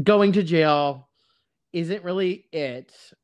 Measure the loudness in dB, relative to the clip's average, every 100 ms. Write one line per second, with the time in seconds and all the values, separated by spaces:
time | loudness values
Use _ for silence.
0 | 2 4 4 2 2 2 2 2 0 -6
1 | -14 _ _ _ _ _ _ -8 -6 -8
2 | -6 -4 -4 -4 _ -8 -6 -8 -16 _
3 | -20 _